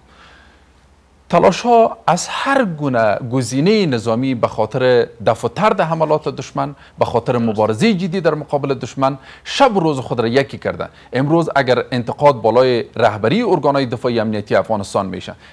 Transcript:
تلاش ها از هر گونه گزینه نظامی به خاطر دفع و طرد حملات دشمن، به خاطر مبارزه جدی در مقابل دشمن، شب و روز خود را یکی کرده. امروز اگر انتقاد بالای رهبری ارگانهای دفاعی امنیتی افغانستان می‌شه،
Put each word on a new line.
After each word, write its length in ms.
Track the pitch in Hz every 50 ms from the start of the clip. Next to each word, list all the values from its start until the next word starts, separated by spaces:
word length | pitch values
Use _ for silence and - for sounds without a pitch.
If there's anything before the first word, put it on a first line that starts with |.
| _ _ _ _ - - - - - _ _ _ _ _ _ _ _ _ _ _ _ _ _ _ _ _
تلاش 320 | - - - 196 175 -
ها 360 | - 240 240 233 226 226 - - -
از 220 | - 160 180 - -
هر 340 | - - - 262 277 277 254
گونه 540 | 196 165 147 147 143 127 117 113 107 98 - - 117 120
گزینه 540 | 135 127 110 127 135 147 190 220 214 202
نظامی 480 | 160 127 117 101 117 113 113 131 135 131
به 140 | 117 120 113
خاطر 580 | - - 110 110 - 135 127 127 123 120 113 - - - 101
دفع 200 | 104 113 - -
و 40 | 117
طرد 300 | - - 185 214 220 196
حملات 480 | 180 160 165 160 160 151 151 151 - 151
دشمن، 460 | 131 123 135 - - 147 139 143 143 - - - _ -
به 60 | 120
خاطر 340 | - - 120 - - 127 120
مبارزه 540 | 117 113 104 104 107 104 110 110 160 233 220
جدی 280 | 170 185 185 160 196
در 140 | 156 170 151
مقابل 400 | 151 147 - - 143 135 139 139
دشمن، 440 | 117 - 120 - - 135 135 143 135 - - - - _
شب 320 | - - - 277 262 214
و 40 | 196
روز 180 | 170 160 147 131
خود 220 | 117 - 139 113
را 80 | 113 117
یکی 300 | 117 135 139 139 - 104
کرده. 300 | - 101 87 85 82 - - - - - -
امروز 380 | 123 135 143 156 170 165 165 -
اگر 280 | 139 135 123 123 120 117 - -
انتقاد 500 | 123 113 120 131 - 147 147 139 117 104
بالای 420 | 113 110 123 131 131 123 117 - - -
رهبری 460 | - 120 110 104 107 101 110 147 220 247
ارگانهای 440 | 208 185 160 135 147 139 139 139
دفاعی 340 | 120 127 113 - 127 120 113
امنیتی 340 | 107 110 107 104 98 - 120
افغانستان 520 | 101 95 - 113 104 98 - - 110 98
می‌شه، 280 | 92 92 92 - - 90 - - -